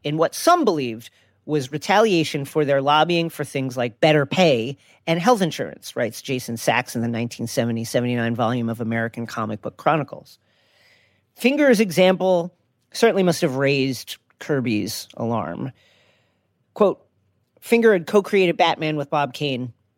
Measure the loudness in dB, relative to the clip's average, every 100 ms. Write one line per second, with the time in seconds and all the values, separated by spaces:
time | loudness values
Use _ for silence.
0 | -6 0 0 0 2 4 2 0 -4 -8
1 | -16 _ _ _ -4 -4 -2 -6 2 4
2 | 4 2 0 -4 -4 -2 0 0 2 2
3 | 4 2 -2 -6 -8 -6 -4 -4 -6 0
4 | 2 4 2 2 4 2 -2 -8 _ _
5 | -4 0 2 2 0 -4 -10 -10 -12 -6
6 | -6 -6 -6 -6 -6 -4 0 0 0 -4
7 | -4 -4 -6 -6 -6 -2 -2 -4 -2 -2
8 | -2 -2 -2 -2 -2 -2 -4 -4 -4 -4
9 | -4 -8 -10 -8 -8 -8 -12 -4 0 0
10 | -4 -12 -20 _ _ _ _ _ _ _
11 | _ _ _ -2 0 2 4 4 2 4
12 | 4 4 2 0 0 _ _ _ _ 2
13 | 2 4 2 2 0 0 0 2 0 -4
14 | -10 -16 _ -14 -4 -2 0 -2 -2 -8
15 | -12 -8 -4 -4 -6 -8 -10 -12 _ _
16 | _ _ _ _ _ _ _ 0 0 0
17 | _ _ _ _ _ _ 0 4 4 2
18 | 2 0 2 2 2 2 0 0 -2 -4
19 | -2 -2 -2 -4 -6 -6 -8 -14 _